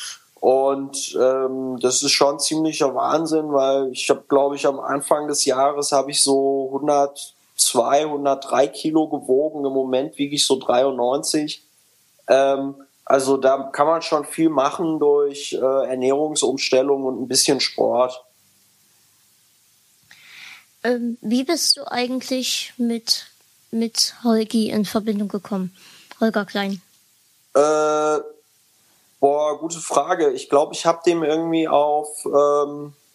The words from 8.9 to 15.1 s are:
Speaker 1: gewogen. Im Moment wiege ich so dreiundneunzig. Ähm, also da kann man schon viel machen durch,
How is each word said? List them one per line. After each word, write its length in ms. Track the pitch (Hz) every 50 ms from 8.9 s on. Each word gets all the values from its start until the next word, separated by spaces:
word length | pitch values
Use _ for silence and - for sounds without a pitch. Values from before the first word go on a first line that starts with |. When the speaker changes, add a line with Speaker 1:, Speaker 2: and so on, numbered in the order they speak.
| 156 160 156 156
Speaker 1:
gewogen. 560 | 151 139 - - 131 135 151 156 151 151 139
Im 80 | 135
Moment 460 | 135 135 131 131 127 127 139 156 - -
wiege 180 | 143 143 147
ich 100 | 139 -
so 140 | - 135 135
dreiundneunzig. 1040 | - - 123 123 135 139 131 123 120 123 131 143 - - - 156 151 151 - - _ _ _ _ _ _ _ _ _ _ _ _ _ -
Ähm, 480 | 127 135 139 135 139 139 139 139 139 - - _ _ _ _
also 320 | - 135 139 135 131 139 127
da 320 | 120 131 135 135 131 -
kann 160 | - - 147 156
man 140 | 165 165
schon 240 | 156 - 160 151 143
viel 240 | - - - 160 165
machen 500 | 156 139 131 143 143 - 180 160 160 151
durch, 540 | 147 147